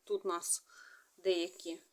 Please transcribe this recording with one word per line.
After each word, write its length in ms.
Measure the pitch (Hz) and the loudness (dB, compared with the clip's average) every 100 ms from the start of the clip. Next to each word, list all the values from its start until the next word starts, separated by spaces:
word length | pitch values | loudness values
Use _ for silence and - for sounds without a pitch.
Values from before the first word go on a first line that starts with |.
тут 200 | - 202 | -4 -2
нас 380 | 196 170 - - - - - - - - | 0 0 0 -2 -4 -20 -20 -20 -20 -2
деякі 640 | 190 180 175 - 170 165 - | 2 4 2 -4 -8 -8 -12